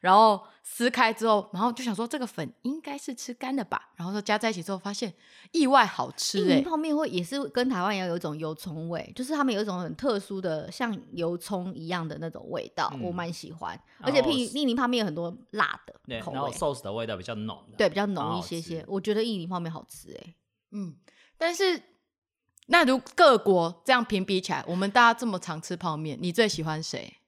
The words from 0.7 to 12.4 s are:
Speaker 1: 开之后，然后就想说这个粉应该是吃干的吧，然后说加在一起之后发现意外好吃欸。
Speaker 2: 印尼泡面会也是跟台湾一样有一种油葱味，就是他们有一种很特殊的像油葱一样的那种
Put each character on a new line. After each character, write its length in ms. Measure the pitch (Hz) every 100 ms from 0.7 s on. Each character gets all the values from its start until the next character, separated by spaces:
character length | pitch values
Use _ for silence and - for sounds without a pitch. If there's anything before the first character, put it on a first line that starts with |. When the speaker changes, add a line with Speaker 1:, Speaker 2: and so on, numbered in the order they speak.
| - 240
Speaker 1:
开 200 | 247 226
之 160 | 220 226
后， 220 | 208 -
然 80 | 180
后 100 | 233
就 100 | 233
想 120 | 247
说 120 | 196 233
这 120 | 294
个 80 | 247
粉 260 | - 151 -
应 160 | 240 311
该 200 | 302 285
是 160 | -
吃 180 | 240 -
干 220 | 240 254
的 100 | 269
吧， 260 | 208 - - -
然 100 | 170
后 60 |
说 80 | 208
加 160 | 208 208
在 140 | 226
一 20 |
起 100 | 180
之 80 | 165
后 80 | 190
发 140 | 202
现 200 | 202 226 - _ - -
意 160 | 330 269
外 180 | 269
好 260 | 208 - 127
吃 260 | - - 196
欸。 40 |
Speaker 2:
印 160 | 180 175
尼 40 |
泡 140 | 269 320
面 200 | 311 302
会 120 | 311
也 140 | 180
是 200 | 170 277 262
跟 200 | 240 254
台 140 | 214
湾 120 | 185
一 40 | 202
样 80 | 185
有 100 | 170
一 20 |
种 180 | 170 151
油 180 | 156
葱 340 | 160 185 156 165
味， 240 | 170 -
就 100 | -
是 80 | 254
他 80 | 302
们 100 | 269
有 100 | 202
一 20 |
种 160 | 208 180
很 140 | 170 160
特 220 | - 208
殊 200 | 196 196
的 300 | 185 156 -
像 260 | - 240 202 -
油 240 | 165 170 175
葱 380 | - 196 180
一 140 | 165 165
样 180 | 180 160
的 100 | 147
那 80 | 165
种 140 | -